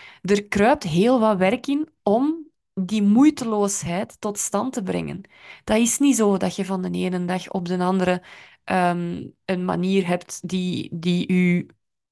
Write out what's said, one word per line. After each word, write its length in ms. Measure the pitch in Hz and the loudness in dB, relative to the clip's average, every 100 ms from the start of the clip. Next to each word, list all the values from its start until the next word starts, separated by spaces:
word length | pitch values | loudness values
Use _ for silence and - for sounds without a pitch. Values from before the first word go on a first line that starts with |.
| - - | -20 -10
Er 220 | 180 208 208 | 0 0 0
kruipt 340 | 202 214 294 | 2 4 2
heel 380 | 180 156 226 254 | 0 2 4 4
wat 160 | 220 202 | 2 2
werk 300 | 190 247 262 | 2 0 -2
in 220 | 285 311 _ | -4 -4 _
om 500 | - 214 285 330 302 _ _ | 0 2 0 -4 -10 _ _
die 280 | - 180 214 | -8 -4 0
moeiteloosheid 1200 | 202 220 294 294 233 214 202 196 - 175 - - | 4 6 6 4 -2 0 0 -2 -4 -6 -6 -8
tot 180 | 214 208 | -8 -6
stand 340 | - 202 247 | -4 -2 -2
te 100 | 262 | -4
brengen. 380 | 190 175 156 180 196 _ - - | -4 -4 -6 -10 -14 _ -20 -14
Dat 120 | - 220 | -2 2
is 220 | 233 - | 2 2
niet 180 | 285 226 | 2 4
zo 200 | 208 190 | 2 2
dat 200 | 190 - | 0 -4
je 80 | |
van 180 | 185 190 | -6 -4
de 80 | 180 | -4
ene 340 | 175 185 180 | -4 -2 -2
dag 260 | 180 185 185 | -4 -6 -6
op 160 | 190 175 | -6 -4
de 120 | 180 | -2
andere, 440 | 180 190 180 180 - - - _ | 0 2 2 0 -4 -20 -20 _
ehm, 640 | - 190 180 175 175 175 - - | -4 0 0 0 -4 -8 -12 -12
een 200 | - 185 | -6 -4
manier 420 | 180 180 185 196 175 | -2 -2 0 0 0
hebt 420 | 180 - - 175 | -2 -4 -12 -6
die, 400 | 185 180 175 - | -4 -2 -4 -6
die 360 | 170 175 175 - | -4 0 0 2
u 380 | 180 180 175 - _ _ _ _ | 2 4 2 -2 _ _ _ _